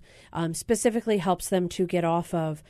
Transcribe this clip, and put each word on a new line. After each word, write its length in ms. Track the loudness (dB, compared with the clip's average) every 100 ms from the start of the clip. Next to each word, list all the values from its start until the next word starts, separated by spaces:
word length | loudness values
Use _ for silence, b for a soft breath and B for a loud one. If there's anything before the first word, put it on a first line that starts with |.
| b b b
um, 200 | -4 -4
specifically 680 | -4 0 2 2 0 0 0
helps 300 | 2 0 0
them 200 | 0 0
to 160 | -2 0
get 180 | 2
off 300 | 2 0 0
of 280 | -2 -2 -4 b